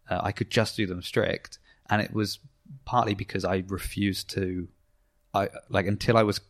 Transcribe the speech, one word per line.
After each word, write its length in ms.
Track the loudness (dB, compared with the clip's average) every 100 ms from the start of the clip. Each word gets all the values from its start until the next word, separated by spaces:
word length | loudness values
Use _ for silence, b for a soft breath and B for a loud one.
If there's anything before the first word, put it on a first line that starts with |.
| -6
Uh, 80 | -2
I 120 | -2
could 180 | -2 0
just 260 | 2 0 0
do 80 | -2
them 120 | -4
strict. 600 | -2 0 0 -2 -6 -20 _ _ -2
And 140 | 0
it 100 | 0
was 280 | -2 -2 -4 -14 _ -20 -18
partly 300 | -2 0 2
because 300 | 0 -2 -2
I 180 | 0 0 -2
refused 640 | -6 -4 0 0 0 -6
to, 360 | -4 -2 -4 -8 _ _ _ _ _ _
I, 140 | -2 -2 -4 -2
like, 180 | 0 2
until 300 | 0 4 6
I 80 |
was 160 | 6 2